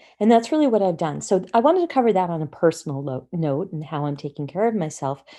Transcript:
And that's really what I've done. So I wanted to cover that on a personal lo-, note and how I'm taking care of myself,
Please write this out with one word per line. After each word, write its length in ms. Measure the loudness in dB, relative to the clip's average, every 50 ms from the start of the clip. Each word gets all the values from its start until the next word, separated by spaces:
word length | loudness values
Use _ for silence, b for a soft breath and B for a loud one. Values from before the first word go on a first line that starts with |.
| b b b b
And 120 | 4 6
that's 200 | 6 6 4 2
really 140 | 0 2 2
what 160 | 4 2 2
I've 160 | 2 0 0
done. 240 | 0 -2 -4 -4 -4
So 240 | -2 0 0 0 0 0 2
I 60 | 4
wanted 220 | 4 4 4 2
to 120 | 0 0 0
cover 180 | 2 2 2
that 200 | 2 2 0 -2
on 100 | -2 -4
a 60 | -6
personal 560 | -6 -2 2 2 2 2 0 -4 -8 -8 -6 -6
lo-, 240 | -6 -6 -8 -8 _
note 400 | -6 -4 -2 -2 -2 -2 -4 -6
and 140 | -8 -10 -10
how 220 | -8 -6 -4 -4
I'm 100 | -4 -4
taking 300 | -6 -8 -10 -8 -8 -10
care 200 | -6 -4 -2 0
of 60 | 0 0
myself, 500 | -2 -4 -6 -6 -6 -6 -6 -6 -6 _ B B